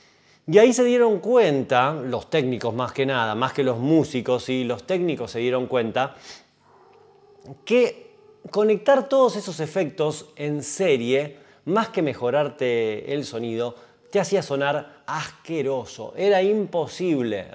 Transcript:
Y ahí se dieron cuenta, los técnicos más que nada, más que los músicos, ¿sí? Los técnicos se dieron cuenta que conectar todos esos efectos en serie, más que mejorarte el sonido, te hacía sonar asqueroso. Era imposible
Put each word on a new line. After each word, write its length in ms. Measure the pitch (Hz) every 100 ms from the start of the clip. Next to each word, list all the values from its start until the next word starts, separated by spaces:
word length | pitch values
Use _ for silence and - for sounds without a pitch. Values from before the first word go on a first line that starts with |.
| _ _ _ _ -
Y 120 | 190
ahí 140 | 247
se 100 | 247
dieron 380 | 247 247 233 202
cuenta, 720 | 208 247 185 139 - 123 135
los 360 | 156 127 117 -
técnicos 460 | 160 127 117 117
más 160 | 113 120
que 160 | - 135
nada, 300 | 127 113 107
más 160 | 131
que 100 | -
los 160 | 131 117
músicos, 640 | 135 160 135 127 117 123
¿sí? 220 | - 127
Los 200 | 120 113
técnicos 460 | - 180 175 131 117
se 80 | 117
dieron 280 | 123 127 127
cuenta 500 | 123 113 117 135 - - - _ _ _ _ _ - _ _ _ _ 127 -
que 460 | - 247 226 - - _ - - -
conectar 580 | 202 214 208 240 269 -
todos 280 | 269 247 202
esos 240 | 196 156
efectos 680 | 151 190 151 - 156 147 -
en 300 | - 147 147
serie, 720 | - - 185 131 117 135 147 - - _ 147
más 240 | 196 208
que 120 | 196
mejorarte 1120 | 151 117 123 143 143 - 127 117 110 107 -
el 100 | 143 123
sonido, 500 | 113 117 113 120 - - _ _
te 80 | 202
hacía 240 | 180 190
sonar 600 | 147 139 139 147 - - -
asqueroso. 1080 | 151 - - - 160 135 131 110 - 110 -
Era 260 | 196 190
imposible 1040 | 190 214 190 175 139 - 180 143 117 101 87